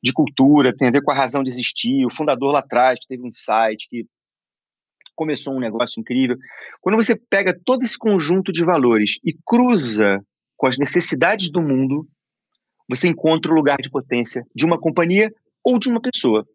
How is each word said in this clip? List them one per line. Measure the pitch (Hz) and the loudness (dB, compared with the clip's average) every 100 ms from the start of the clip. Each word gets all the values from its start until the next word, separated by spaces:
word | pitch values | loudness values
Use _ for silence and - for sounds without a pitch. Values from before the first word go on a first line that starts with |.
de | - | -4
cultura, | - 143 139 135 147 131 | 0 -2 2 4 6 4
tem | 120 131 | 2 2
a | |
ver | 131 | 2
com | 139 | 0
a | |
razão | 139 131 139 | 0 0 -2
de | 131 | -4
existir, | 123 117 - 113 135 127 | -4 -6 -4 -2 0 -2
o | |
fundador | - 151 127 139 | -2 -2 0 2
lá | 143 | 0
atrás, | - 120 127 120 | 0 2 2 0
que | - | -6
teve | 127 | -12
um | 123 | -12
insight, | - - 110 113 110 - | -14 -4 0 0 -2 -10
que | 120 113 _ _ _ _ _ _ _ _ _ - | -12 -12 _ _ _ _ _ _ _ _ _ -20
começou | - 156 139 - | -8 -6 -4 -6
um | 135 | -6
negócio | 120 107 101 - | -4 -4 -4 -6
incrível. | 110 123 131 127 - - - - | -4 0 0 -2 -6 -20 -20 -6
Quando | - 214 | -2 0
você | 220 | 2
pega | 220 _ 196 190 175 - | 0 _ 0 0 -4 -2
todo | 254 | 0
esse | 240 - | 0 -4
conjunto | 226 196 151 185 190 | 0 0 2 0 0
de | 165 | -2
valores | 170 170 123 113 107 - | 2 2 4 4 2 -2
e | 113 - | -6 -6
cruza | - 240 247 226 127 107 101 98 98 _ _ _ | 0 2 4 2 0 2 2 2 -4 _ _ _
com | 131 | -2
as | 123 | 0
necessidades | 139 175 170 139 165 208 185 | 0 0 0 2 0 0 -2
do | 156 | -2
mundo, | 156 131 135 143 160 _ _ _ _ _ _ _ _ | 0 0 0 -2 -6 _ _ _ _ _ _ _ _
você | 123 180 | -2 -2
encontra | 160 160 160 156 | 0 0 0 2
o | |
lugar | 160 147 139 | 2 2 0
de | 131 | -4
potência | 139 127 120 117 127 120 | -8 -4 -4 -4 -8 -12
de | - | -2
uma | 156 170 | 0 0
companhia | 165 156 170 190 220 220 _ _ | -2 0 0 2 0 -4 _ _
ou | - 247 | 0 0
de | 226 | 0
uma | 233 | -2
pessoa. | 247 - 127 107 107 | -4 -2 0 0 -2